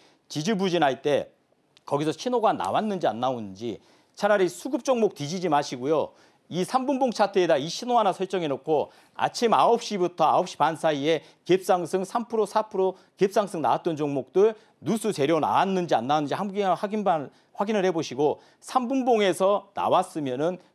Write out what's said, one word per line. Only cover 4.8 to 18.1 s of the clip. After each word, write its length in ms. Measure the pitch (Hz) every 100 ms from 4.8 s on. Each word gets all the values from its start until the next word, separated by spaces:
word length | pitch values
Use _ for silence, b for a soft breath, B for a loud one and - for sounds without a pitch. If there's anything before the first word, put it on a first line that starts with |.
종목 300 | 269 247 208
뒤지지 340 | - 143 185 175
마시고요. 640 | 147 147 131 131 156 98 b b b _
이 120 | 156
삼 200 | 180 254
분봉 280 | 254 262 262
차트에다 460 | 208 196 196 170 151
이 100 | 156
신호 280 | - 247 240
하나 140 | 208
설정해 360 | 165 190 196 160
놓고 420 | 131 - 151 110 b b
아침 400 | - 127 - 233
아홉 300 | 151 165 233
시부터 400 | - 208 180 175
아홉 240 | 156 131 180
시 80 | -
반 180 | 156
사이에 480 | 156 165 147 143 156 B B
갭상승 600 | - 185 190 185 160 190
삼 220 | 185 240 226
프로, 180 | 226
사 180 | 202 -
프로 340 | 214 190 190 185 b _
갭상승 420 | 196 220 196 175
나왔던 340 | 127 151 180
종목들 600 | 151 147 139 127 185 214 214 B _
누수 320 | 131 214 220
재료 260 | 175 135 160
나왔는지 560 | 113 120 190 190 165
안 140 | 143 120
나왔는지 260 | 151 143
한 140 | 147 202
번 200 | 190 196
확인만, 580 | 165 208 214 196 165 131 b b
확인을 320 | - 202 214
해보시고 560 | 185 165 151